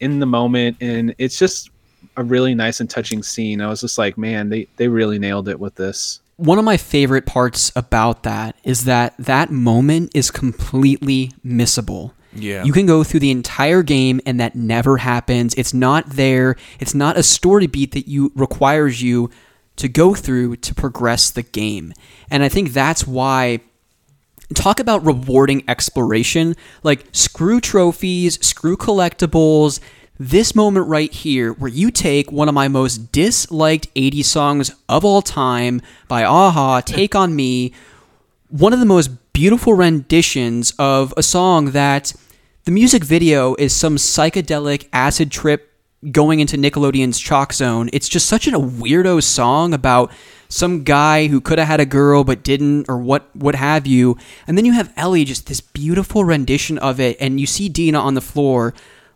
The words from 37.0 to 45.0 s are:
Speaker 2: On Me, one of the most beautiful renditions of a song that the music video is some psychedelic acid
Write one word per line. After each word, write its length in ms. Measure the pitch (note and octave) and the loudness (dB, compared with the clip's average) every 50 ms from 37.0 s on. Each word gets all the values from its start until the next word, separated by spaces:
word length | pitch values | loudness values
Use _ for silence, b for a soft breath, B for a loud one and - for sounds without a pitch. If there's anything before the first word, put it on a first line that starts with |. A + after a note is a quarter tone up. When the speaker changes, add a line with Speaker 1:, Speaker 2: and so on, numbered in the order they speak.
| G3 G#3 - | -2 0 0
Speaker 2:
On 200 | G3 F#3+ F3 D#3+ | 0 0 0 0
Me, 380 | C#3+ C3 B2+ B2+ B2+ B2 B2+ b b b b b b b b b b b b b _ _ - | -2 -2 -2 -2 -2 -4 -4 b b b b b b b b b b b b b _ _ -8
one 220 | - C#3 F3 G#3+ | 0 4 4 4
of 80 | B3 B3 | 6 6
the 60 | A#3+ | 4
most 240 | G#3 F#3+ F3 D3+ C3 B2+ - _ _ - | 6 6 4 4 2 -4 -12 _ _ -2
beautiful 400 | C#3+ D#3 G3 A3+ A#3+ - A#3 G#3+ | 2 4 4 4 4 4 4 4
renditions 1000 | F#3 F3+ E3+ D#3+ D3 C3 - D#3+ E3+ E3 - - C#3 B2 A#2 A#2 A#2+ A#2 - - | 4 4 4 2 0 0 2 2 2 2 2 0 -2 -2 -2 -2 -2 -2 -4 -2
of 360 | - C#3+ C#3 C3+ C3+ C3+ C3 - | -2 0 0 2 0 0 -2 -2
a 80 | - - | -2 -2
song 480 | - - F3+ F3+ F#3 F3+ D#3+ D3 C#3 | 0 0 2 2 4 4 2 2 0
that 420 | C3 C#3+ C#3+ C#3 C#3 C#3 C#3 - - b b b b b b b b b b | 0 0 0 2 0 -2 -4 -6 -12 b b b b b b b b b b
the 60 | E3 | 0
music 320 | F3 G#3 A#3+ B3 B3+ A3+ D#3 | 2 4 4 4 4 4 2
video 520 | C#3 D#3+ E3+ E3+ D#3+ D3 C#3 B2+ C3 B2+ | 2 2 2 4 4 4 2 2 0 0
is 180 | - D3 C3 - | 0 -2 -2 0
some 220 | - - D#3 D3+ | 0 0 0 0
psychedelic 920 | C3+ - - - - D#3 E3 - F#3+ D#3 - D#3 D3 D3 D3 C#3+ C#3 - _ - | 0 -2 -2 0 0 0 0 0 -2 -4 -4 -4 -4 -2 -4 -4 -4 -6 _ -2
acid 380 | B2+ | 0